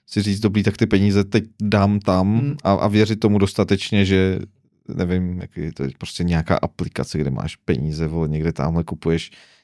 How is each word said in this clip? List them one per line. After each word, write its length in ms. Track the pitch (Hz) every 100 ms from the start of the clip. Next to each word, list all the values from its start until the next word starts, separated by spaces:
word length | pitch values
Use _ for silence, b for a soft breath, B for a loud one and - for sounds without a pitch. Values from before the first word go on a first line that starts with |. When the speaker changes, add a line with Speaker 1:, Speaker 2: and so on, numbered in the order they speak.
| -
Speaker 1:
si 140 | -
říct, 180 | 104 101
„Dobrý, 240 | 113 107
tak 140 | 101 -
ty 80 | 110
peníze 380 | 98 101 98
teď 200 | 98 110 - -
dám 380 | 104 104 98 104
tam,“ 400 | 101 92 98 110
Speaker 2:
Hmm. 160 | 139 -
Speaker 1:
a, 80 | -
a 140 | 98 104
věřit 320 | 104 107 107
tomu 180 | 110 104
dostatečně, 680 | 98 - 92 98 - 104 95
že, 340 | 95 95 92 - _ _ _ - -
nevím, 460 | 90 92 90 90
jaký, 300 | - 82 80
to 120 | -
je 60 | 69 -
prostě 260 | - -
nějaká 320 | 87 82 82 85
aplikace, 600 | - - 73 - - 78
kde 120 | 69
máš 240 | 62 78 -
peníze, 520 | - 82 78 76 80
vole, 200 | 82 78
někde 260 | 78 80
tamhle 300 | 80 71 82
kupuješ 480 | 80 80 80 82 - b b b